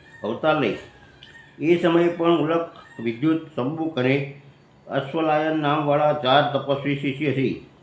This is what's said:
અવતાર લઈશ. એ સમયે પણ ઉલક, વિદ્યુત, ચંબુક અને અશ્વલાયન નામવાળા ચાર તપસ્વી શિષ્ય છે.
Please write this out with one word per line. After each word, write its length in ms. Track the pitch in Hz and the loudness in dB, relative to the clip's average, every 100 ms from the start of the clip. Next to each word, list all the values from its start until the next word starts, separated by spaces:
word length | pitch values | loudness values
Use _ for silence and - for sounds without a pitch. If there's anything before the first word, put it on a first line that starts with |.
| - - | -20 -10
અવતાર 360 | 101 120 156 151 | -8 -2 0 2
લઈશ. 180 | 117 92 - - - - - - - - | 0 -2 -10 -20 -20 -20 -20 -20 -20 -4
એ 180 | 147 170 | 2 4
સમયે 300 | 175 170 175 | 4 4 2
પણ 240 | 165 165 | 2 2
ઉલક, 400 | 170 147 165 - - - - | 2 2 0 -2 -10 -20 -8
વિદ્યુત, 520 | 117 117 156 160 - - | -6 0 0 0 -2 -6
ચંબુક 440 | 143 160 160 127 | -4 -4 -4 0
અને 420 | 127 139 143 - - - _ _ - | 0 0 -2 -12 -20 -20 _ _ -6
અશ્વલાયન 680 | 127 135 160 160 151 156 156 | -6 -4 -2 0 0 0 -2
નામવાળા 560 | 143 151 143 143 151 | 0 0 0 2 2
ચાર 440 | 135 127 139 139 135 | 0 2 4 2 -2
તપસ્વી 380 | 139 135 143 139 | -2 -4 -2 -4
શિષ્ય 360 | 143 135 151 | -4 -4 -2
છે. 300 | 131 123 - - _ | 0 -2 -4 -12 _